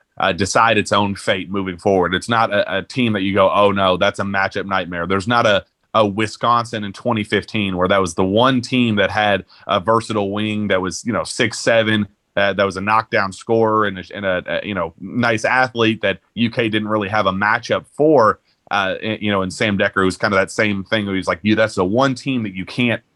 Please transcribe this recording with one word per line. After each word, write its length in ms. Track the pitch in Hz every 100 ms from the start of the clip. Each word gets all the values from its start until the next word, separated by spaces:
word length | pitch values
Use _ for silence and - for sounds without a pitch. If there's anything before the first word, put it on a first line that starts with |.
| _ -
uh, 140 | 95
decide 440 | 92 95 123 113 104
its 160 | 92
own 240 | 101 101 95
fate 340 | - 98 85
moving 280 | 101 95 85
forward. 360 | 104 95 87
It's 140 | 92 -
not 240 | 117 110
a, 260 | 101 - 95
a 40 |
team 320 | 85 127 120
that 80 | 104
you 100 | 98
go, 160 | 98 95
"Oh 220 | 95 101
no, 240 | 98 95 92
that's 220 | 101 -
a 60 |
matchup 420 | 98 98 95 101 95
nightmare." 400 | 95 87 87 85
There's 200 | 98 101
not 200 | 120 113
a, 180 | 95 - _ _
a 120 | 110 104
Wisconsin 800 | 98 107 - 117 120 117 110
in 80 | 101
twenty 320 | - 123 113
fifteen 520 | 101 104 - 110 98 90
where 120 | 92
that 120 | 98
was 140 | 90
the 100 | 85
one 360 | 95 107 127 127
team 360 | 117 127 117 104
that 140 | 95
had 340 | 104 104 98 - - -
a 140 | 101
versatile 500 | 95 113 113 107 98
wing 380 | 104 107 107 104
that 120 | 92
was, 240 | 92 -
you 80 | 113
know, 120 | 95
six 340 | 78 - 117 -
seven, 480 | 127 113 107 107 104 _ _ 101
uh, 160 | 101
that 120 | 95
was 140 | 98 92
a 20 |
knockdown 520 | 101 110 110 110 98
scorer 540 | - - 113 110 107 104
and 120 | 92
a, 60 | -
and 100 | 104
a, 180 | 98 90 -
a, 200 | 82 98
you 80 |
know, 200 | 95 80 -
nice 440 | 92 120 120 110
athlete 560 | - 127 127 117 113 107
that 200 | 98 90 _
U 160 | 104 117
K 200 | 123 117
didn't 180 | 107 107
really 200 | 107 98
have 180 | 107 95
a 60 |
matchup 540 | 95 104 117 117 98 -
for. 540 | - 151 139 107 - _ _ -
Uh, 260 | 101 95 -
y-, 160 | 110 107
you 100 | 104
know, 120 | 98
and 100 | 95
Sam 240 | - 110 98
Dekker, 260 | 101 98
who's 140 | 92 -
kinda 180 | 110
that 160 | 95 95
same 320 | - 107 98
thing. 240 | 90 110 101
He's 220 | 95 85
like, 120 | -
"You, 120 | 107
that's 200 | 107 110
the 100 | 101
one 300 | 90 117 135
team 280 | 123 143 127
that 100 | 104
you 100 | 92
can't, 380 | 90 - 120 110 _